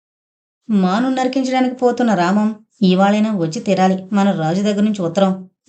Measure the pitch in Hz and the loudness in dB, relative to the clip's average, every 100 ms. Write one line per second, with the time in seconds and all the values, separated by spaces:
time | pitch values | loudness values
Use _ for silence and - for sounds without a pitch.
0 | _ _ _ _ _ _ - 202 180 208 | _ _ _ _ _ _ -2 0 2 0
1 | 262 262 254 269 254 262 254 254 240 240 | 0 -2 -2 -2 -2 0 -2 0 0 0
2 | 233 185 175 208 214 220 _ - 185 185 | 0 2 2 2 0 -4 _ 0 2 4
3 | 196 208 220 202 160 220 202 185 190 185 | 4 2 0 -2 -4 -4 -2 0 2 0
4 | - 202 202 160 160 185 208 208 214 202 | -2 0 0 0 -2 -2 -2 0 0 -2
5 | 165 196 190 190 - _ | -2 0 0 -2 -10 _